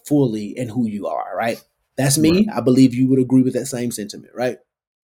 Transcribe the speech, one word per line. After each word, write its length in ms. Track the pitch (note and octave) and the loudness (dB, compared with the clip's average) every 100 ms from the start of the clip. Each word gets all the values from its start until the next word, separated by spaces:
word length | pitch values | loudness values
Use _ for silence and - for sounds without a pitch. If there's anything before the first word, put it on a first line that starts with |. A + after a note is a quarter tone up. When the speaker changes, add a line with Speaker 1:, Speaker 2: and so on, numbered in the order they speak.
| - | -2
Speaker 1:
fully 500 | D3 C3 G#2+ G#2 - | 2 2 -2 -8 -8
in 120 | A#2+ | -6
who 180 | A#2+ A2 | -4 -2
you 220 | G2+ D#2+ | -4 -6
are, 280 | D#2 - F#2+ | -6 -6 -6
right? 240 | A#2 G#2+ _ _ _ - | -4 -6 _ _ _ -2
That's 200 | D#3+ D3+ | 0 2
me. 300 | D#3 F3+ A3 | 2 2 2
Speaker 2:
Right. 100 | - | 0
Speaker 1:
I 40 | |
believe 340 | A#2 B2+ C3 | 2 6 4
you 140 | A#2+ C3 | 4 2
would 100 | C3+ | 2
agree 240 | B2+ C3 | 4 2
with 120 | B2+ | 2
that 120 | A#2+ A#2+ | -2 -6
same 240 | A#2+ A#2+ | -6 -6
sentiment, 420 | A2 G#2 - - | -8 -10 -14 -14
right? 260 | A2 B2 - _ _ _ _ | -6 -4 -6 _ _ _ _